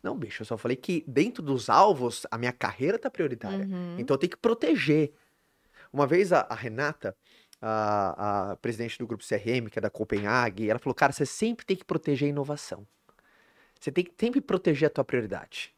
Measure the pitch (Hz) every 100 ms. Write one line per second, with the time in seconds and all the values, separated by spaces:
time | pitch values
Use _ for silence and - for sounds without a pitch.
0 | - 240 113 - 107 113 120 - - 175
1 | - 127 196 240 151 131 110 120 202 156
2 | 123 113 - 117 123 127 107 98 139 226
3 | 262 - 156 123 - 196 196 180 180 175
4 | 247 135 180 - 226 233 - 285 139 151
5 | 147 _ _ _ _ _ _ _ - 135
6 | 143 170 196 170 - 113 120 110 147 156
7 | 104 - _ _ _ _ 110 110 107 104
8 | 95 - 104 101 95 95 120 110 117 -
9 | 117 113 - 107 110 120 113 - 101 -
10 | 107 104 101 123 120 98 107 113 - 120
11 | 143 - 139 - 220 233 - 190 - 170
12 | - 139 143 143 139 147 - - 104 _
13 | _ _ _ _ _ _ _ _ - 143
14 | 180 _ 226 262 - 190 - 143 151 -
15 | 131 127 107 92 - - -